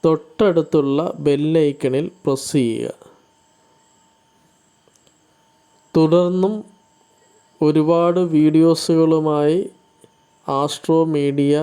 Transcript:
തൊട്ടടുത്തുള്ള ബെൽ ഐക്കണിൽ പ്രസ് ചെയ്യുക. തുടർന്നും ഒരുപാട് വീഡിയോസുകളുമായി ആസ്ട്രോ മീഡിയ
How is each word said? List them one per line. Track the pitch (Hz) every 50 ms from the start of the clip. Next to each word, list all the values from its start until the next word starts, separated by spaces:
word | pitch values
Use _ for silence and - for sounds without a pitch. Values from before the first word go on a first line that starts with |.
| -
തൊട്ടടുത്തുള്ള | 165 160 151 - - - - 220 202 170 165 156 156 - 156 139 139 139 143 165 185 - - 143
ബെൽ | 147 143 143 147 156 160 165 156
ഐക്കണിൽ | 147 139 - - 131 127 139 160 185 - _ _
പ്രസ് | - 135 131 - - -
ചെയ്യുക. | 147 127 113 113 113 117 117 - _ - - _ _ _ _ _ _ _ _ _ _ _ _ _ _ _ _ _ _ _ _ _ _ _ _ _ _ _ _ _ _ _ _ _ _ _ _ _ _ _ _ _ _ _ _ _ _ _ _ _ _ _ _ _ _ _ _ _
തുടർന്നും | 160 160 156 165 175 180 175 185 185 185 196 214 214 208 - _ _ _ _ _ _ _ _ _ _ _ _ _ _ _ _ _ _ 156
ഒരുപാട് | 151 151 160 151 156 170 170 170 175 175 180 180 170 160
വീഡിയോസുകളുമായി | 151 151 156 156 160 160 165 165 160 - - 165 160 160 160 160 160 156 156 151 147 147 147 160 185 - - - _ _ _ _ _ _ _ _ _ _ _ _ _ _ - 139 135
ആസ്ട്രോ | 143 147 - - - - 160 165 165 160 156
മീഡിയ | 147 143 143 139 143 143 143 143 151